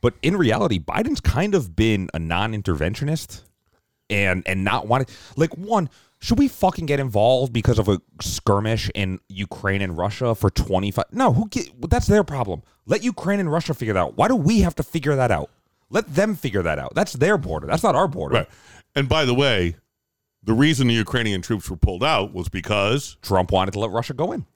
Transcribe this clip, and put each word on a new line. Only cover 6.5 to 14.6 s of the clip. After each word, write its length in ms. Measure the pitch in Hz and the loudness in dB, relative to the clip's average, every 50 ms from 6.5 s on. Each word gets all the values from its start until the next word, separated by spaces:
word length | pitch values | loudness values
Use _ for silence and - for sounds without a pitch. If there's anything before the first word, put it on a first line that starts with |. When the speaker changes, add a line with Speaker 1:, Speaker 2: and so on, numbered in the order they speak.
| - - - 185 185 - 165 | 0 0 0 0 0 -2 -4
Speaker 1:
get 140 | 147 143 139 | -2 -2 -2
involved 520 | 139 131 104 104 107 120 131 127 131 131 117 | -2 0 2 2 4 4 4 4 2 0 -2
because 260 | 120 104 - 120 104 | 0 2 2 2 2
of 100 | 104 98 | 4 2
a 120 | 101 87 _ _ _ - | 2 0 _ _ _ -10
skirmish 680 | - - - - - - 101 101 104 110 113 110 - 107 - | -8 -8 -8 -4 0 2 2 2 2 0 -2 -2 -2 -4 -2
in 240 | - 101 95 92 92 _ _ | -2 -2 -2 -4 -8 _ _
Ukraine 540 | 98 92 101 - - - - 98 98 98 98 | -8 -8 -8 -8 -8 -4 -2 -2 0 0 -2
and 140 | 95 85 | -4 -2
Russia 380 | 78 90 104 101 - 123 120 113 | -2 -2 -2 -2 -2 -2 -2 0
for 160 | - - 98 | 2 0 0
twenty-five? 560 | - - - - 95 92 98 101 95 - - _ - | 2 2 0 0 0 0 0 0 -2 -2 -4 _ -2
No, 200 | - 262 247 - | 0 2 4 4
who 160 | 123 220 214 | 2 0 0
gi-, 240 | - 247 - - - 127 120 160 | -4 -6 -6 -6 -12 -10 -2 0
that's 180 | 226 247 - - | 0 0 4 4
their 160 | 202 214 190 | 4 4 4
problem. 380 | - 147 135 120 101 87 73 - _ _ _ _ | 2 -2 -4 -4 -4 -4 -8 -8 _ _ _ _
Let 180 | - - - 208 | -2 -2 0 0
Ukraine 340 | 247 214 - - 170 202 202 | -2 -4 -2 -2 -2 0 0
and 120 | 190 160 147 | 0 0 0
Russia 220 | 170 156 - 147 | -2 -2 -2 -6
figure 200 | - 123 110 104 | -4 -2 -2 0
that 60 | 95 | 0
out. 160 | 87 67 58 | 0 0 2
Why 100 | - 139 220 | 0 2 2
do 60 | 262 | 4
we 260 | 233 143 165 226 220 | 2 4 4 4 4